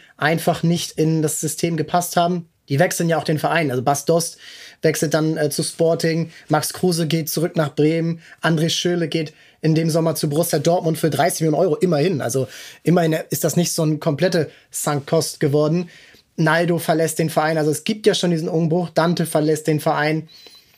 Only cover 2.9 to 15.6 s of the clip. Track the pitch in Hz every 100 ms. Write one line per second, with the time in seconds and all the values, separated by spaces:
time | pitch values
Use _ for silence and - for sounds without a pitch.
2.9 | - 170 156 - 156 147 160 151 123 127
3.9 | 139 - 165 - - - - - - 160
4.9 | 156 156 156 156 160 151 147 160 - 165
5.9 | 165 165 160 160 - - 151 147 - 180
6.9 | 170 160 165 147 - 175 175 147 - 151
7.9 | 165 165 165 - - 160 165 165 - 175
8.9 | 175 160 165 151 - - _ 156 156 165
9.9 | 160 160 156 156 143 165 160 151 175 160
10.9 | 160 165 - 175 - 160 151 185 151 180
11.9 | 151 160 156 120 135 127 - - - -
12.9 | 175 165 156 - 147 165 156 170 - 156
13.9 | 151 165 139 185 180 147 - _ - -
14.9 | 143 139 165 147 - 151 147